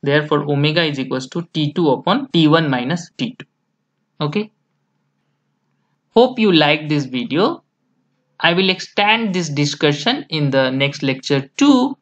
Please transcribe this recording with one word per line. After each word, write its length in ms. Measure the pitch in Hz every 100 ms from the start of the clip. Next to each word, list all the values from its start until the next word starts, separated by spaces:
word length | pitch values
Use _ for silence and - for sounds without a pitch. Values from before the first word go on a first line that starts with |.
Therefore, 400 | 147 147 151 147 147
omega 340 | 143 151 156
is 140 | 165 135
equals 280 | 131 131 127
to 180 | 175 170
T 180 | 160 147
two 180 | 151 160
upon 380 | 127 - 233 269
T 180 | 165 156
one 220 | 160 160
minus 400 | 156 123 175 - -
T 200 | 127 -
two. 80 | - _ _ _ _ _ _ _
Okay. 300 | 151 180 214 _ _ _ _ _ _ _ _ _ _ _ _ _ _ _ _
Hope 280 | - 247 254
you 140 | 214
liked 360 | 170 147 151 151
this 180 | 147 131
video. 560 | 127 117 139 233 339 _ _ _ _ _ _ _ _
I 120 | 165
will 160 | 170 190
extend 680 | 180 - - 202 226 226
this 140 | 185 160
discussion 760 | 143 143 - 151 147 - 277 -
in 220 | 160 147
the 200 | 135 131
next 320 | 131 139 143
lecture 460 | 135 131 - 139 139 -
too 400 | 285 254 262 -